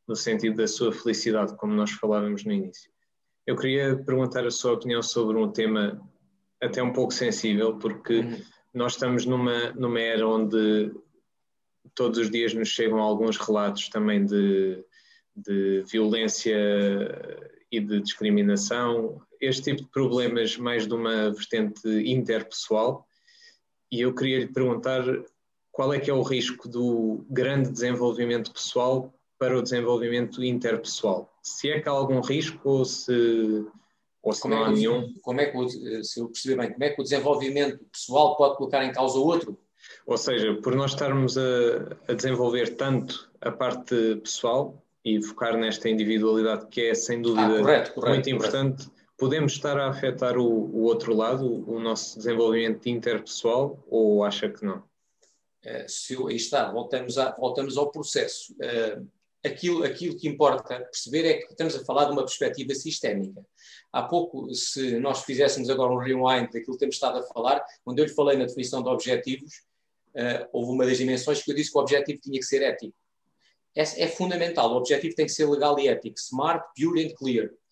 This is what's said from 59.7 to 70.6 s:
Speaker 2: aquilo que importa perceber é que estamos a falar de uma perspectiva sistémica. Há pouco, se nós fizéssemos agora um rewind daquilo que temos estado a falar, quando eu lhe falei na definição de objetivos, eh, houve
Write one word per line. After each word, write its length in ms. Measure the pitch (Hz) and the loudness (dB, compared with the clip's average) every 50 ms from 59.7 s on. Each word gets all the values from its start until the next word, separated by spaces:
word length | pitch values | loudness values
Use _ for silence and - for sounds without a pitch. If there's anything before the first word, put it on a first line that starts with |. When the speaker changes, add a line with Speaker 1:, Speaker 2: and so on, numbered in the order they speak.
| 175 165 156 | 0 2 0
Speaker 2:
aquilo 320 | 135 127 - 180 170 - | -2 -2 -4 -6 -6 -6
que 140 | - - 151 | -4 -4 -6
importa 500 | 143 - 147 139 127 131 - - 123 123 | 0 4 4 4 4 2 -2 -6 -8 -8
perceber 460 | 123 - - - - 117 127 160 160 | -8 -10 -10 -10 -8 -4 -2 0 2
é 80 | 165 156 | 2 2
que 180 | - - - | 0 -2 -6
estamos 240 | - - 165 160 139 | -6 -4 -2 -2 -2
a 80 | 135 - | -4 -4
falar 220 | - 139 143 147 | 0 2 2 4
de 80 | 143 143 | 4 2
uma 100 | 135 - | 0 -2
perspectiva 500 | - - - 143 123 - 139 131 127 131 | -2 -2 -2 -2 -2 -2 -4 -6 -6 -6
sistémica. 720 | - - 160 151 - - 117 101 98 95 98 - - - _ _ _ - - - - - _ | -4 -4 -6 -6 -4 -2 -2 -2 -2 -4 -6 -10 -14 -20 _ _ _ -20 -20 -20 -20 -18 _
Há 120 | - 127 120 | -4 -4 -2
pouco, 500 | - 170 175 - - - 135 - 127 123 | 0 0 0 0 -2 -4 -8 -8 -8 -6
se 440 | - - - - 135 131 127 117 117 | -6 -6 -4 -4 -4 -2 -2 0 0
nós 240 | 131 139 131 - - | 0 -2 -2 -2 -4
fizéssemos 460 | - 135 127 143 139 - 135 123 123 | -4 2 4 4 4 4 2 0 0
agora 220 | 135 127 127 123 | 0 2 2 2
um 60 | 127 123 | 2 0
rewind 480 | 123 131 131 127 127 127 127 123 120 | 0 0 0 2 4 4 4 2 2
daquilo 280 | 117 - 117 117 - 131 | -2 -4 -8 -8 -8 -4
que 60 | 127 | -2
temos 160 | 143 131 - | -2 -2 -2
estado 240 | - - 123 113 123 | 0 -2 0 0 -2
a 40 | - | -6
falar, 380 | - - 120 113 127 143 147 - - - _ _ | -6 -6 -2 2 2 2 2 0 -4 -12 _ _
quando 160 | 123 127 139 | -4 0 2
eu 60 | 151 | 2
lhe 80 | 147 - | 2 2
falei 240 | - 143 143 139 135 | 2 4 4 4 4
na 80 | 127 | 2
definição 360 | 120 - 135 123 123 - 131 | -2 -4 -6 -6 -6 -4 -4
de 80 | 120 127 | -2 -2
objetivos, 760 | 127 117 - 127 123 113 - 127 131 131 139 - - - - _ _ _ _ _ _ _ _ _ - | -2 -2 0 0 -2 0 0 -4 -6 -6 -8 -14 -20 -20 -20 _ _ _ _ _ _ _ _ _ -8
eh, 320 | 131 120 123 120 - - - - | -6 -4 -2 -2 -4 -4 -6 -4
houve 180 | 120 | -4